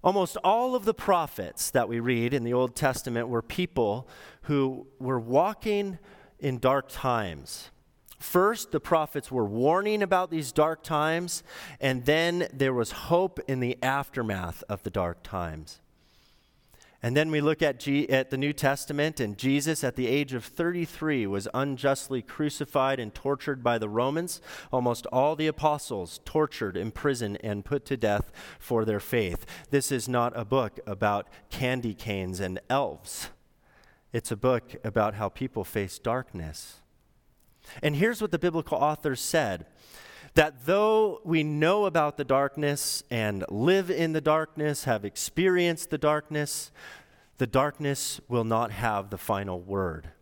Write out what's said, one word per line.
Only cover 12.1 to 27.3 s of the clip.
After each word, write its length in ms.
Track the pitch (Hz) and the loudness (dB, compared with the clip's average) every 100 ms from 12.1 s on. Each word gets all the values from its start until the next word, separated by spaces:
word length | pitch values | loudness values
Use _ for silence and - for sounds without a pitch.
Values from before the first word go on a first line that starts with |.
| 156 170 175 170 | 4 4 2 -2
there 220 | 131 135 | 0 0
was 180 | 127 113 | 2 -2
hope 480 | - - 170 185 185 - | -4 2 2 2 -2 -4
in 120 | 131 | -2
the 180 | 123 123 | 0 0
aftermath 800 | 127 139 139 - 113 98 87 90 - | 0 0 -4 -4 -2 -2 -4 -8 -8
of 140 | 101 | -6
the 80 | - | -4
dark 320 | 98 87 85 | -2 -2 -4
times. 580 | - 95 85 78 80 - _ _ _ _ _ _ _ _ _ - - _ | -8 -6 -6 -8 -14 -20 _ _ _ _ _ _ _ _ _ -20 -20 _
And 120 | 117 131 | 0 2
then 140 | 160 | 2
we 100 | 156 | 2
look 220 | 147 156 | 2 4
at 180 | 151 127 | 2 0
G-, 300 | - 139 147 | 0 0 4
at 220 | 131 131 | 2 2
the 60 | 135 | -2
New 140 | 143 | -2
Testament, 680 | 147 139 139 - 147 151 151 | 2 0 0 -4 -2 -2 0
and 180 | 113 101 | -4 0
Jesus, 460 | 131 139 147 156 | 2 2 2 0
at 120 | 135 - | -2 -2
the 120 | 123 | 0
age 260 | 139 139 | 0 -2
of 100 | 123 | -6
thirty-three, 840 | - - 170 175 165 - 156 139 104 | -8 -2 -2 0 -4 -4 -2 0 0
was 200 | 98 98 | -2 -2
unjustly 680 | 123 139 131 139 135 - 131 | -2 -2 0 0 0 -2 -6
crucified 760 | - - 151 - 139 143 135 135 | -6 -4 -4 -2 -4 0 0 0
and 140 | 110 | -4
tortured 500 | - 139 139 - 135 | -6 -4 -2 -2 -2
by 140 | 120 117 | 2 2
the 100 | 107 | 0
Romans. 540 | 107 127 156 175 - - - - | 0 2 0 -4 -8 -12 -16 -2
Almost 320 | 131 123 117 - | 0 2 0 0
all 220 | 131 143 156 | 2 2 2
the 120 | 156 | 0
apostles 720 | 151 151 147 - 107 85 - - | 2 0 0 -4 -6 -6 -10 -4
tortured, 500 | 156 151 - 104 90 | 0 0 0 -4 -2
imprisoned, 640 | 107 - 151 127 110 | -6 -2 -2 0 -2